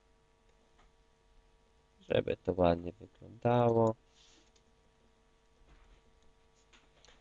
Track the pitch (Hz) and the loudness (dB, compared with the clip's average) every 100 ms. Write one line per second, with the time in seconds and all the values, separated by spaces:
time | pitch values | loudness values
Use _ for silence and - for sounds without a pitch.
0 | _ _ _ _ _ _ _ _ - _ | _ _ _ _ _ _ _ _ -20 _
1 | _ _ _ - _ _ _ _ _ _ | _ _ _ -20 _ _ _ _ _ _
2 | - - - - - 90 87 85 85 - | -2 -2 -2 -6 -4 0 2 2 -4 -14
3 | - _ 92 107 120 120 120 117 113 110 | -20 _ -20 -6 -2 2 2 2 2 0
4 | _ _ - - _ _ _ _ _ _ | _ _ -20 -20 _ _ _ _ _ _
5 | _ _ _ _ _ _ - - - - | _ _ _ _ _ _ -20 -20 -20 -20
6 | _ _ - _ _ _ _ - _ _ | _ _ -20 _ _ _ _ -20 _ _
7 | - - | -20 -20